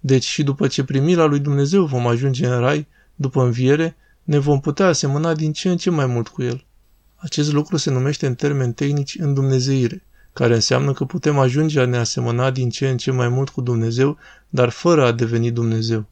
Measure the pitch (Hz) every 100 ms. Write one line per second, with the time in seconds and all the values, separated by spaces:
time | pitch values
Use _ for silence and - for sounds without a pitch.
0 | 135 131 - - 147 139 143 - 135 135
1 | 147 180 156 143 143 139 143 196 170 127
2 | 120 117 139 127 127 123 123 147 151 _
3 | _ _ 135 135 123 120 127 147 165 -
4 | _ _ - 147 139 143 143 147 190 160
5 | 143 139 165 160 156 151 190 175 - 165
6 | 131 120 113 - 123 120 _ _ _ _
7 | _ _ 175 - 147 147 151 160 151 131
8 | 131 147 139 120 147 143 127 117 143 143
9 | 139 - 151 139 135 131 127 135 120 98
10 | _ _ _ - 120 117 107 127 143 131
11 | 135 180 156 143 131 131 156 151 127 123
12 | 117 - 120 117 131 131 123 - 135 127
13 | - 131 120 127 135 - 123 120 113 117
14 | 135 147 - - _ 131 123 - 175 165
15 | 127 120 117 117 117 117 113 113 113 113
16 | 104